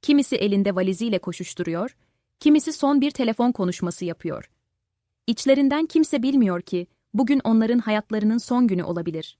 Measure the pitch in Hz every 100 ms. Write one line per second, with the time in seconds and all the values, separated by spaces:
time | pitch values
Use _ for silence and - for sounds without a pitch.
0 | - 285 277 254 208 202 196 185 185 185
1 | 233 190 - 175 175 - 170 165 233 _
2 | _ _ _ _ 302 302 320 302 277 285
3 | 285 - 240 220 247 240 185 180 175 -
4 | 175 165 170 - - _ _ _ _ _
5 | _ _ - 226 269 277 277 294 320 320
6 | 311 285 254 277 208 175 - 180 175 _
7 | _ 208 247 277 226 226 220 240 226 214
8 | - 214 208 226 - 247 240 180 - 170
9 | 170 160 - _